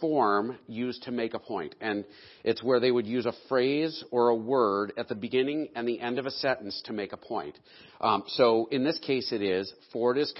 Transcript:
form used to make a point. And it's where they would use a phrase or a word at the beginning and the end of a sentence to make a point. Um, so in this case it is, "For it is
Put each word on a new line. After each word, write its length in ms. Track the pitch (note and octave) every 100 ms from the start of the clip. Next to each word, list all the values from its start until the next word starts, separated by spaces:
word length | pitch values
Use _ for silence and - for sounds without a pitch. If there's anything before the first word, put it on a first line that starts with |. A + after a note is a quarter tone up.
form 560 | D#3+ D3+ A2 G2+ A2 B2 -
used 360 | A2+ B2 B2
to 80 | -
make 220 | A#2+ A#2
a 60 | A2+
point. 360 | - G2+ D#2 -
And 240 | A2 G2+ G2+ - - -
it's 180 | A2 A2+
where 200 | A#2 B2
they 100 | B2+
would 160 | B2 G#2+
use 180 | B2 A2+
a 80 | - -
phrase 560 | C3 C3 C#3+ D#3+ D#3 -
or 180 | B2 A#2+
a 60 | A#2
word 560 | A2 C3+ A2 G2 G#2 -
at 100 | A#2
the 80 | A2+
beginning 540 | A2+ B2+ C3 D3+ D3 A#2+
and 120 | A#2
the 140 | A#2
end 180 | A#2+ B2
of 60 | C3+
a 60 |
sentence 500 | - C#3 B2+ G2+ - -
to 80 |
make 200 | A2 G2
a 40 | G2+
point. 400 | - A2 C#2+ - _ - - -
Um, 220 | A2 G2+ -
so 400 | - B2 A2+ A2+
in 140 | C#3
this 160 | C3+ D#3+
case 320 | - C3 -
it 100 | A2+
is, 320 | G2+ F#2 G2 - _
"For 180 | A#2+ A#2+
it 80 | B2+
is 140 | D3 -